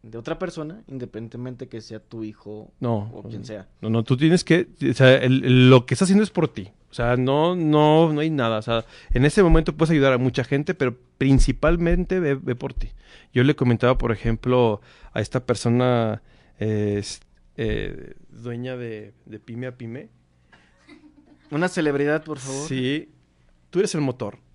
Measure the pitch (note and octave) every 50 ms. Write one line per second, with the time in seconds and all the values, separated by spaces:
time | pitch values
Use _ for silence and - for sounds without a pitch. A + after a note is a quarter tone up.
0 | - A2+ A2 A#2 A#2 D#3+ D#3+ D#3+ F#3+ F3 - E3 D3+ D3+ F3 A3 - - C3+ C3
1 | A#2+ A2 - G#2+ A#2 A2 - A#2+ B2 B2+ B2+ A#2+ C3 B2 - A#2 G#2+ - A2 G#2+
2 | _ _ - A2+ A2 G#2+ G#2+ _ _ G#2 G#2+ G#2+ G#2+ - _ _ C3+ A#2+ A#2 G#2
3 | G2+ A2 A2+ - - A2+ A2+ A2+ A2+ B2+ G#2+ G2+ F#2+ _ _ _ - A2 A2 A#2
4 | A2 - C3 B2 D3+ D#3+ E3+ F3+ - - D#3+ F3 - - - _ C#3 C3+ B2+ -
5 | C3+ C3 C3 C3 B2+ B2+ C3 C3 - C3 B2+ B2+ B2+ B2+ C3 B2+ A#2+ - C#3 -
6 | G3 F3+ G3 G3+ G#3+ - _ F3 D#3+ D3+ - - F#2+ - _ _ _ _ - -
7 | A#2+ A#2+ B2 B2 B2+ C3 C3+ D3 D#3 E3+ F3+ F3+ E3 D3+ D3+ D3+ D3+ D3+ D3+ D#3+
8 | E3 E3 D#3 D3 D3+ E3 D#3+ C#3+ A#2+ A2+ A2+ G#2+ G#2+ - A#2 A2+ - - - -
9 | - - - B2 C3 D3 - G#3+ G3 E3 D#3+ D#3+ D#3 F3 D3+ D3+ D#3+ D#3 E3+ D3
10 | C3+ C3+ C3 A#2+ B2+ C3 B2 - B2 - C#3+ C#3 D3+ - F3+ - C#3+ B2+ A#2+ _
11 | _ _ _ _ C3+ C3+ C3+ C3 - - C3+ - - D3+ E3+ E3+ E3+ E3 F3 F3
12 | F3+ - F#3 F#3 F3 D3 C#3 C3+ - - B2 B2 - C3+ - - - - - -
13 | _ _ - - - _ _ B2 B2+ C#3 D3 - C#3 B2 A#2 G#2+ - A#2+ B2+ -
14 | B2 A#2 A2+ G2+ - A#2 A2+ - - B2 B2 B2+ A#2+ A2+ G#2 G2+ _ - - _
15 | - - _ A2+ G#2 - - B2+ B2 - B2 - - A#2+ A#2 B2 B2 B2+ B2 A#2+
16 | A2+ A2 G#2+ A2 _ _ _ _ _ _ _ _ G#2 A2 G#2+ G#2 G#2 G#2 G2+ G2+
17 | G2+ - - - - _ _ _ _ _ _ - A2+ A2 G#2+ A2 G2+ - - -
18 | - - - - - - - A2+ A#2 A#2+ A#2+ A#2+ B2 B2+ B2+ B2 B2 A#2 A2 G#2+
19 | G#2 G#2 _ _ _ - G#2+ G#2 _ - A2+ A#2 B2+ C3 B2 B2 A#2+ A2+ A#2 C3
20 | - - _ _ _ _ _ _ _ _ _ _ _ _ _ _ _ _ - _
21 | _ - _ _ _ _ _ _ _ _ C#3+ D3 F3 F3+ - F#3 D#3+ D3+ C#3+ C#3
22 | C#3+ D3 D3+ D#3 D3+ D#3 D#3 C3 B2+ C3+ C3+ C3+ D3 D#3 C3+ C3 B2+ B2+ C#3+ D#3
23 | E3 _ _ _ _ _ _ _ _ _ _ _ _ _ - E3+ G#3 G3 - D#3+
24 | D3 C3+ B2 - A#2+ G2+ - _ _ _